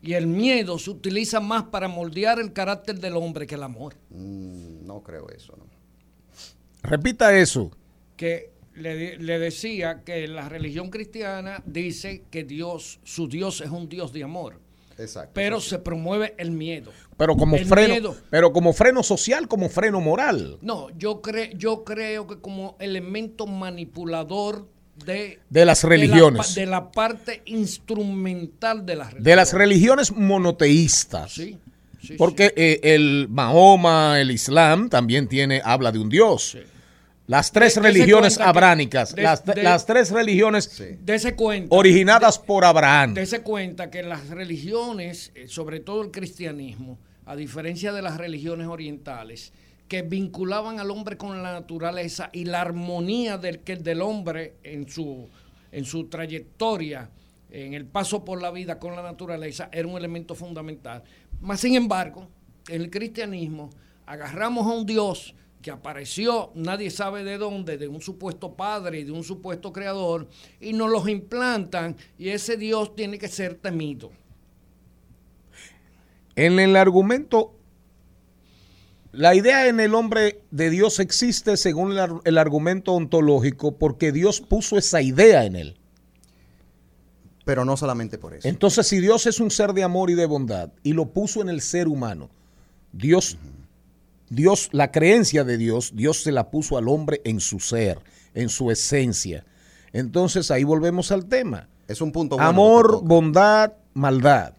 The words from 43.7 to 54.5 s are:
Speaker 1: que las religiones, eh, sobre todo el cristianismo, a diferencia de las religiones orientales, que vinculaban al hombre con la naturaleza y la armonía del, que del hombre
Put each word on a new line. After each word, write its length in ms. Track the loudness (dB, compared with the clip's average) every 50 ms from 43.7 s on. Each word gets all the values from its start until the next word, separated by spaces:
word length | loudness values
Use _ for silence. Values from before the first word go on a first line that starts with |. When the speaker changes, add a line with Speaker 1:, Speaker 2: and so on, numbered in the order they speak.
| -10 -12 -14 -14
Speaker 1:
que 100 | -12 -14
las 280 | -12 -12 -12 -12 -14 -16
religiones, 1040 | -14 -14 -12 -12 -12 -12 -10 -8 -6 -6 -6 -6 -8 -10 -10 -12 -14 -16 -18 -20 _
eh, 120 | -20 -20 -18
sobre 320 | -14 -12 -12 -12 -12 -14
todo 220 | -12 -10 -10 -8
el 80 | -10 -10
cristianismo, 840 | -12 -14 -14 -14 -14 -14 -14 -12 -12 -12 -14 -16 -16 -16 -16 -18 -18 -20 _ _ _ _ _ -18
a 80 | -16
diferencia 580 | -14 -14 -14 -14 -12 -10 -10 -10 -8 -8 -8 -8
de 80 | -8
las 160 | -8 -10 -10 -10
religiones 480 | -12 -12 -12 -10 -10 -10 -10 -10 -10 -12
orientales, 840 | -12 -12 -14 -14 -14 -16 -16 -16 -16 -16 -16 -18 -20 -20 -20 -20 _ _ _ _ _ _ _ _
que 140 | -10 -10
vinculaban 760 | -8 -6 -6 -6 -6 -6 -8 -8 -8 -6 -6 -6 -8 -8 -10 -10
al 100 | -10 -10
hombre 280 | -10 -10 -12 -12 -14 -14
con 260 | -14 -14 -12 -12 -12
la 80 | -12 -12
naturaleza 800 | -14 -14 -14 -12 -8 -8 -8 -6 -6 -10 -10 -10 -12 -14 -12 _
y 120 | -12 -10
la 160 | -6 -6 -6
armonía 760 | -6 -6 -6 -8 -8 -8 -6 -6 -4 -4 -4 -4 -4 -4 -6 -8
del, 220 | -8 -10 -10 -10
que 160 | -12 -14 -12
del 260 | -10 -6 -6 -6 -4
hombre 540 | -4 -6 -6 -8 -8 -10 -10 -10 -12 -14